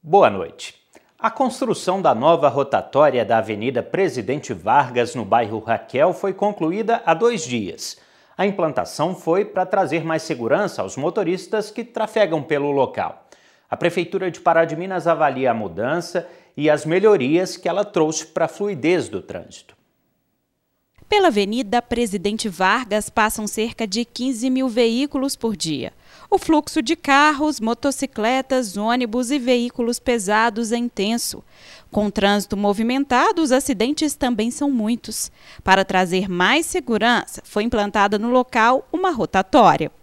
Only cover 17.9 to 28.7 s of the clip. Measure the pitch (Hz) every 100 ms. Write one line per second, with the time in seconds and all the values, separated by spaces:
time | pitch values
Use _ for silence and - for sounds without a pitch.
17.9 | 180 156 - - 185 160 - 202 170 143
18.9 | 180 107 95 - 87 - - _ _ _
19.9 | _ _ _ _ _ _ _ _ _ _
20.9 | _ - 415 370 208 196 233 208 240 -
21.9 | 233 233 190 202 214 220 170 185 226 233
22.9 | 208 - - 214 220 208 - 226 - 226
23.9 | 196 240 - 254 233 262 254 262 226 233
24.9 | 233 285 277 269 - 233 185 165 139 -
25.9 | _ _ - - 392 - 302 302 311 233
26.9 | 330 - 277 302 285 302 285 220 233 285
27.9 | 269 269 - 214 262 262 262 220